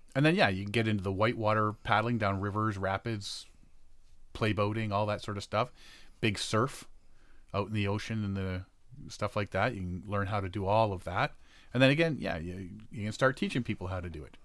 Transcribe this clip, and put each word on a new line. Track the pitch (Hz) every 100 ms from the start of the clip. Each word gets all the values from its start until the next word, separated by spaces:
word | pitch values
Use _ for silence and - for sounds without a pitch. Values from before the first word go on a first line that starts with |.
| - 135
and | 151
then, | 185
yeah, | 123
you | 95 101
get | 113 110
into | 107
the | 95
whitewater | 95 110 110 107 107 107
paddling | 107 - 107 113 117
down | 101 98
rivers, | 101 101 107 98
rapids, | 95 98 117 107 98 - - - - - - - - - -
play | - 107
boating, | 104 104 107 110
all | 101 107
that | 104
sort | - 101
of |
stuff. | - 104 127 - - - - -
Big | 113 95
surf | - 107 135 - - - - - - - -
out | 98 98
in |
the | 107 98
ocean | 104 - 113
and | 101 98
the | 92 92 92 - - 135 -
stuff | - 104 107
like | 101
that. | 95 117 98
You |
can | 90 90 98
learn | 101 98
how | 104
to | 95
do | 104 92
all | 107 110
of | 92
that. | 85 92 143 - - - -
And | 127
then | 131
again, | 143 165 139
yeah, | - 82
you, | 85 90 98 107 -
you | -
can | 104
start | - 135 135
teaching | 202 135
people | 117 104 90
how | 92
to | 87
do | 78
it | 69 -